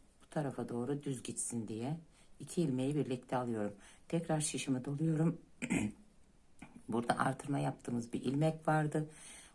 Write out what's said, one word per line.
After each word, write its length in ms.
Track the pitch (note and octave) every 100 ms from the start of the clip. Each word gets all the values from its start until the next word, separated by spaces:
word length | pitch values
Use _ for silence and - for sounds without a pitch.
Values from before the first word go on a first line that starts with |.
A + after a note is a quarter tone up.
| - -
bu 80 | -
tarafa 380 | E3 C#3 A#2+ A#2
doğru 340 | A#2+ B2 C#3+
düz 200 | C#3+ B2+
gitsin 460 | - A#2 - A#2 G#2
diye 280 | A2 B2 E3 - - - -
iki 220 | C#3+ -
ilmeği 340 | D#3+ B2+ C3 D3
birlikte 400 | A#2+ B2 - C3
alıyorum. 380 | B2 A2+ G#2 - - - -
Tekrar 320 | E3 E3 D#3
şişimi 440 | D3+ C3 - B2+
doluyorum. 560 | B2 C#3+ D#3+ D3+ E3 - - -
<clears throat> 60 | - - G#2+ - - - - - - - - - -
Burada 300 | A2+ A#2 -
artırma 400 | - C3 C#3+ C#3+
yaptığımız 540 | C#3+ C3+ - A#2+ A#2
bir 100 | -
ilmek 460 | - C#3 D#3+ D#3 -
vardı. 420 | D#3 D3+ D#3 D#3 - - - -